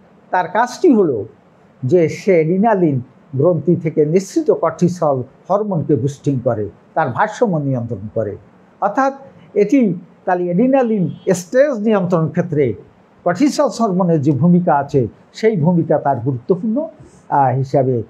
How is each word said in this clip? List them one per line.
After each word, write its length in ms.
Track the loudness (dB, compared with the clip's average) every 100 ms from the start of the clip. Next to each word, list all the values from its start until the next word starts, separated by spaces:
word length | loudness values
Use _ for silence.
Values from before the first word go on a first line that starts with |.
| _ _ _
তার 180 | -2 0
কাজটি 460 | -2 -2 0 4
হলো 300 | 4 2 0 -6 -14 _ _ _ _
যে 240 | 0 2 2
সে 240 | -2 0
অ্যাড্রিনালিন 680 | 2 2 0 2 2 2 0 -6 _ _
গ্রন্থি 420 | -2 0 2 0 0
থেকে 300 | 0 0 2
নিঃসৃত 440 | 0 0 -2 0
কর্টিসল 720 | 0 0 0 -2 0 0 -2 -4 _ -4
হরমোনকে 460 | -2 0 -4 0 0
বুস্টিং 440 | -2 -4 -4 -2
করে, 240 | -2 -2 -6 -12 _
তার 140 | -4 -4
ভারসাম্য 480 | -2 -4 0 -2 0
নিয়ন্ত্রণ 520 | -2 -4 -6 -8 -6
করে। 220 | -6 -6 -8 -16 _ _ _
অর্থাৎ 340 | -4 0 -2 -4 -14 -20 -6
এটি 400 | -2 2 2 2 -2 -10 _
তাহলে 200 | -4 -2
অ্যাড্রিনালিন 640 | 0 0 2 2 2 0 -2 -4 -4
স্ট্রেস 440 | -4 -2 2 2 2
নিয়ন্ত্রণ 500 | 0 0 0 0 0
ক্ষেত্রে 460 | -2 -2 0 0 -2 -14 _ _ _
কর্টিসল 440 | -4 0 0 2 -2 0
হরমোনের 420 | -2 0 0 2
যে 100 | 2
ভূমিকা 420 | 2 4 4 4
আছে, 340 | 0 0 0 -2 -6 _
সেই 240 | -2 0 2
ভূমিকা 420 | 2 2 2 0
তার 180 | 0 -2
গুরুত্বপূর্ণ, 720 | -4 -6 -4 -2 -2 -4 -6 -12 -20 -20 _
আহ, 280 | 0 2 0
হিসাবে 460 | 0 0 0 -2